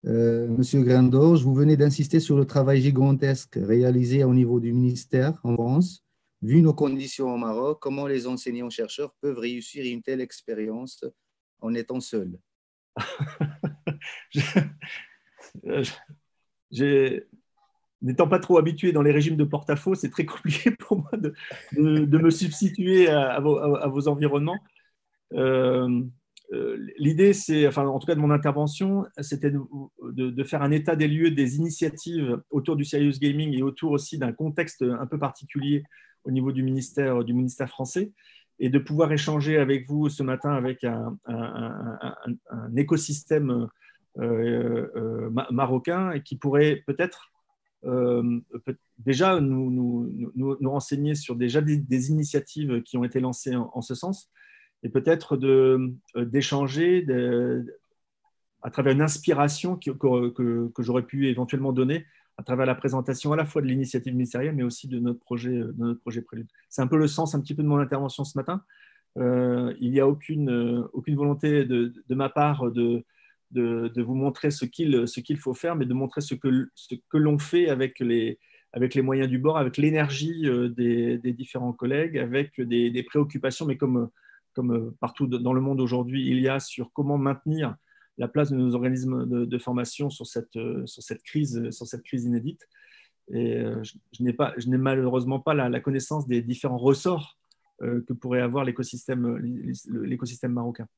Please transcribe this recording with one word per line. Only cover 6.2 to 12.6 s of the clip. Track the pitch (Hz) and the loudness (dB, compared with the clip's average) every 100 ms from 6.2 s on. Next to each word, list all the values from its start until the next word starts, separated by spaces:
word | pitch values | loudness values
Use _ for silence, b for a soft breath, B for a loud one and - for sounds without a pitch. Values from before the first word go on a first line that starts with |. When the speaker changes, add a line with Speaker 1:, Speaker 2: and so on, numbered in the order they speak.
| _ _ | _ _
Speaker 1:
Vu | 107 151 | 4 6
nos | 156 | 8
conditions | 147 143 135 139 - 131 | 6 2 0 -6 -4 -2
au | 120 | -2
Maroc, | 113 110 135 151 | -2 -2 -2 -2
comment | 139 139 143 | -6 -4 -2
les | 135 123 | -4 -4
enseignants-chercheurs | 127 - 120 120 113 110 - 143 _ | -6 -6 -8 -8 -6 -8 -6 -10 _
peuvent | 143 123 | -6 -4
réussir | 120 123 113 143 127 | -6 -6 -10 -10 -8
une | 120 | -6
telle | 113 131 | -6 -6
expérience | 127 - - 107 110 113 131 - - _ _ _ _ _ | -6 -10 -10 -6 -6 -6 -10 -12 -14 _ _ _ _ _
en | 113 | -6
étant | 117 117 127 | -4 -4 -8
seuls ? | - 113 90 87 _ _ | -4 -4 -6 -10 _ _